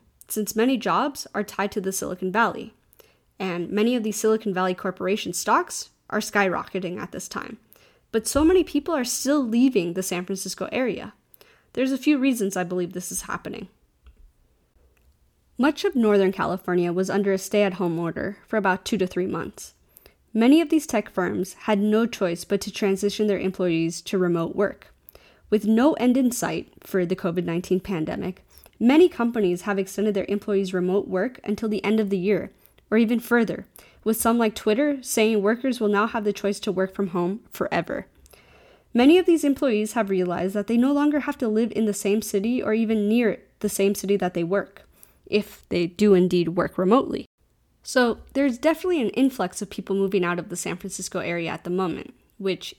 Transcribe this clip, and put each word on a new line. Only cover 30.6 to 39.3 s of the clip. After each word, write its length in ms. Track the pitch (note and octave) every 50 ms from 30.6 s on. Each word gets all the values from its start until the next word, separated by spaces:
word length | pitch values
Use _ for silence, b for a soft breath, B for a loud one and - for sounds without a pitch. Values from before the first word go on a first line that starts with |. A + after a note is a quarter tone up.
| G3 F3+ F#3+
remote 320 | F#3 F3+ F3+ F#3 G#3 -
work 320 | - F#3 F#3 G3 B3+ B3+ - -
until 240 | - G#3 F#3+ A#3 A3
the 160 | G#3 F#3+ -
end 160 | F#3+ A3 A3
of 100 | G#3+ G3
the 80 | G3+ F#3
year, 320 | F3 G3+ G#3 E3+ - - b b b b b b _ _
or 80 | G#3+ A3+
even 220 | A#3 G#3+ A#3+ A3+
further, 460 | - - A#3+ A#3+ A3+ F#3 - - F#3+ - B B B B B B _
with 180 | G#3+ A3+ -
some 160 | - A#3 A3+
like 200 | A#3+ A#3 G#3+ G#3+
Twitter 440 | - - G#3+ G#3+ A#3 D4 D4 C#4+ C4 B3
saying 400 | - - A#3 G#3+ A3 A3+ G#3 F#3+
workers 360 | G#3 A#3 A#3+ - C4+ A#3+ A#3+
will 100 | A3 G#3
now 200 | G#3 G3+ G#3+ A3+
have 160 | - A#3+ G#3
the 80 | G#3 G3+
choice 260 | - - G3+ G3+ -
to 120 | - A3 F3+
work 200 | F3+ F#3+ F#3+ -
from 160 | - G3+ F#3
home 320 | F3 F3+ F3 F3+ G3 A#3 - _
forever. 560 | - - F#3+ - - E3+ E3 - - - - - _ _ b b b b b b b b b b b b b b -
Many 240 | A#3 B3 C#4 E4+
of 100 | F#4 F4
these 180 | -